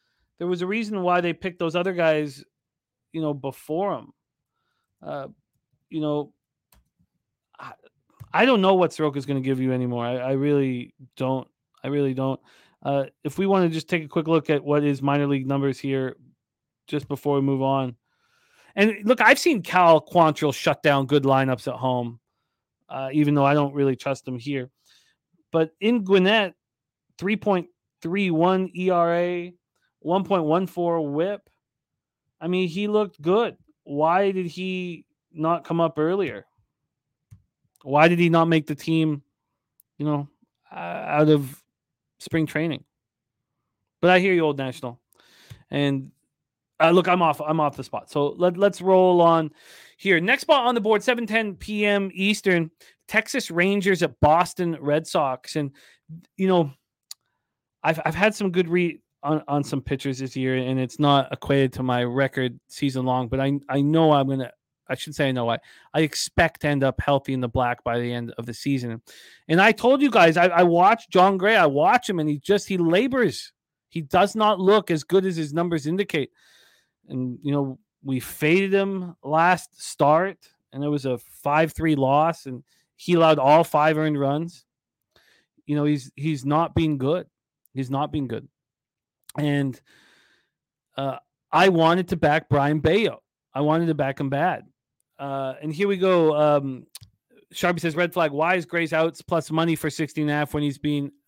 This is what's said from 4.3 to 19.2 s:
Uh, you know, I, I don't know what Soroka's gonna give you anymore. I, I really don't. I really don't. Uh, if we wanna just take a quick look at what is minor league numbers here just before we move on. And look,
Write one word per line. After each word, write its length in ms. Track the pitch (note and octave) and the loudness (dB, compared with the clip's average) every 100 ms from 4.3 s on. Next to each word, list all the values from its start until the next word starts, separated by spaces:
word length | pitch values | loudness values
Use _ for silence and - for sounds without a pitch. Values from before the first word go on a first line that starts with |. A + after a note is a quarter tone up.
| _ _ _ _ _ _ _ | _ _ _ _ _ _ _
Uh, 260 | - C#3+ C#3 - _ _ _ _ _ | -14 -12 -12 -18 _ _ _ _ _
you 100 | D#3 | -8
know, 320 | D3+ D3 D3 _ _ _ _ _ _ _ _ _ _ _ _ - | -6 -6 -8 _ _ _ _ _ _ _ _ _ _ _ _ -20
I, 140 | - - _ _ _ - - | -20 -20 _ _ _ -20 -6
I 140 | - B3 | 0 2
don't 160 | A#3 | 4
know 140 | F#3+ F#3+ | 4 4
what 180 | E3 | 2
Soroka's 320 | - D3+ C#3 C3+ | 0 -4 -4 -4
gonna 160 | C#3 | -4
give 180 | C3 C3 | -2 -2
you 140 | C3 | 0
anymore. 320 | B2+ B2 A#2+ A#2 | -2 -2 -4 -4
I, 100 | B2+ | -4
I 160 | B2+ | -2
really 600 | C3+ C#3+ C#3+ C3+ B2 B2 _ C3 - | -2 0 2 0 -4 -10 _ -18 -6
don't. 320 | C3 C3 - _ _ _ | -4 -4 -6 _ _ _
I 60 | C3+ | -6
really 240 | C#3+ C#3 | -4 -2
don't. 260 | C3 C3+ C3 _ _ _ _ | -2 -4 -4 _ _ _ _
Uh, 240 | C#3 C#3 C3+ - D3+ | -4 -2 -4 -8 -10
if 120 | C3+ | -4
we 100 | F#3+ | 0
wanna 200 | G3 F3 | 2 2
just 220 | D#3+ - | 0 -4
take 160 | E3+ D3+ | -6 -4
a 40 | |
quick 200 | F3 D#3 | -4 0
look 200 | E3 - | 0 2
at 140 | D3 | -2
what 220 | C#3+ D3 D3 | 0 0 0
is 160 | C#3 | 0
minor 260 | C#3 C#3+ C#3+ | 0 0 0
league 200 | C#3 C3 | -2 -2
numbers 320 | C#3 C#3 B2+ | -2 -2 -4
here 360 | C#3 C3+ C3 - _ _ _ _ _ _ - | -4 -4 -4 -8 _ _ _ _ _ _ -10
just 220 | D3 - | -8 -6
before 260 | C#3+ D3 C#3+ | -6 -2 0
we 60 | |
move 200 | C#3 C3+ | 0 0
on. 340 | C3+ C3+ B2+ A#2+ _ _ _ _ _ _ _ - | 0 -2 -4 -8 _ _ _ _ _ _ _ 0
And 200 | G#3+ G3+ | 0 2
look, 180 | G#3 B3 | 0 4